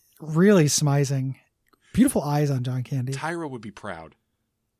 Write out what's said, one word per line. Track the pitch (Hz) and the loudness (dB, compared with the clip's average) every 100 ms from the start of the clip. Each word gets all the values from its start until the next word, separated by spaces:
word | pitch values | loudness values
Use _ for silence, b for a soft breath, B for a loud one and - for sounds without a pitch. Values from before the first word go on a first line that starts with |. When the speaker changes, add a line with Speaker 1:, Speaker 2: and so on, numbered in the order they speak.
| _ _ | _ _
Speaker 1:
Really | 156 156 196 202 | -4 4 6 6
smizing. | 147 - 147 139 139 139 131 127 _ _ _ _ _ | 4 2 2 2 0 -2 -4 -8 _ _ _ _ _
Beautiful | - 262 214 | 2 2 2
eyes | 147 147 147 | -2 0 0
on | 135 | -2
John | 123 127 | -4 -6
Candy. | 120 135 123 | -4 -6 -6
Speaker 2:
Tyra | 135 156 170 156 | -6 -6 -6 -8
would | 127 | -10
be | 107 | -14
proud. | - 104 82 80 _ _ _ _ _ _ | -14 -12 -12 -14 _ _ _ _ _ _